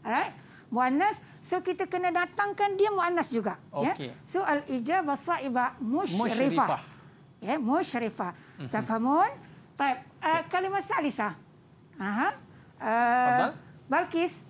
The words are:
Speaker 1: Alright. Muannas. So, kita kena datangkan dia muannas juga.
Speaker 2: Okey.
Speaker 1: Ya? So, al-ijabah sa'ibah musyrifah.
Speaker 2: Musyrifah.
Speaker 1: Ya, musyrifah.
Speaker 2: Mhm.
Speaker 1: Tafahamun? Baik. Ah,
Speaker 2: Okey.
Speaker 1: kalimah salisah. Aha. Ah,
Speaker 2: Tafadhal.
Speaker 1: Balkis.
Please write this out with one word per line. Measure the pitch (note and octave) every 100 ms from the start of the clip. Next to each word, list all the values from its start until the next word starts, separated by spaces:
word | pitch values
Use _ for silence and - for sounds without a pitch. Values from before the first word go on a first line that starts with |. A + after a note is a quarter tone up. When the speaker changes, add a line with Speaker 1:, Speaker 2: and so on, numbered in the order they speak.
Speaker 1:
Alright. | - B3 G4+ - - - -
Muannas. | A#3 B3+ C#4 G4+ F#4 - -
So, | - F4+
kita | F4+ F#4
kena | F#4+ F4+ F4+
datangkan | F4 F4+ - G4+ G4 G4+
dia | G4 G#4
muannas | G4 F4 F4 C#4+
juga. | A#3 G3+ - -
Speaker 2:
Okey. | - A#3+ - C3
Speaker 1:
Ya? | -
So, | - F4+
al-ijabah | F#4+ C#4+ C#4+ C4 A#3 F#4 D#4
sa'ibah | C#4 - E4+ C4+ B3 B3 -
musyrifah. | A3+ C#4 G4 F3
Speaker 2:
Musyrifah. | A#3 - C4+ E3 G3+ C3+ - - - - - -
Speaker 1:
Ya, | F#3+ D4+
musyrifah. | A3+ D4+ F4+ B3 A3+ A3 F3+ - - -
Speaker 2:
Mhm. | C3+
Speaker 1:
Tafahamun? | G#3+ A3 A3+ A#3+ D4+ G#4+ - - - -
Baik. | - C#4+ B3+ - -
Ah, | - E4
Speaker 2:
Okey. | D#4+
Speaker 1:
kalimah | F#4 F#4+ G4
salisah. | - F4+ D4 - G#3 D#3+ - - - - -
Aha. | - G3 G#3 E4 - - - -
Ah, | - B3 A#3 A#3+ B3
Speaker 2:
Tafadhal. | B3 B3 B3+ D#4+ - - -
Speaker 1:
Balkis. | C#4+ F4 E4 E4+ - -